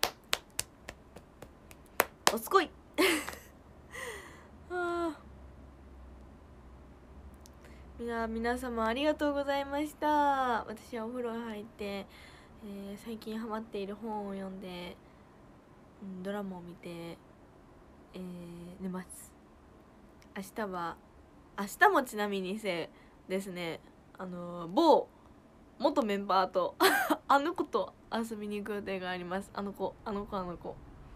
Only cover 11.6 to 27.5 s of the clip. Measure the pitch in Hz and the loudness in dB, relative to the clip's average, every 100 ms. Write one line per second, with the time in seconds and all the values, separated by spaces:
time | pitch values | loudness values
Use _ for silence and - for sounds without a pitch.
11.6 | 214 - 202 202 196 - - - - - | -10 -8 -6 -4 -6 -14 -20 -20 -20 -16
12.6 | 214 202 202 202 - 226 226 220 226 214 | -10 -8 -8 -10 -8 -8 -6 -6 -4 -4
13.6 | 226 208 196 208 226 214 202 196 190 190 | -4 -6 -6 -6 -6 -4 -4 -6 -6 -8
14.6 | 190 180 180 - - - - - - - | -10 -10 -10 -12 -18 -20 -20 -20 -20 -20
15.6 | - - - - 196 185 185 202 196 185 | -20 -20 -20 -16 -12 -8 -4 -4 -4 -8
16.6 | 175 175 175 170 170 - - - - - | -12 -14 -12 -10 -10 -12 -16 -20 -20 -20
17.6 | - - - - - 190 180 175 175 170 | -20 -20 -20 -20 -16 -12 -10 -10 -12 -12
18.6 | 175 180 190 185 180 - - - - - | -14 -8 -6 -6 -8 -14 -16 -20 -20 -20
19.6 | - - - - - - - - 196 - | -20 -20 -20 -20 -20 -20 -14 -12 -8 -6
20.6 | 208 185 170 165 - - - - - - | -4 -2 -4 -6 -14 -20 -20 -20 -14 -6
21.6 | 202 - 415 349 254 214 208 196 185 214 | -6 6 8 8 4 0 0 0 -2 -2
22.6 | 214 170 151 - - - - 190 196 175 | 0 -2 -2 -8 -20 -20 -4 -2 -2 -4
23.6 | 170 151 - - - - 190 180 175 175 | -6 -6 -10 -20 -20 -12 -8 -8 -6 -6
24.6 | 170 196 330 226 - - - - - - | 0 6 8 8 6 -6 -20 -20 -20 -20
25.6 | - - 285 294 220 202 202 190 185 - | -20 0 4 4 4 2 4 6 6 4
26.6 | - - 381 784 740 - - 277 294 | 0 6 6 6 4 0 6 6 6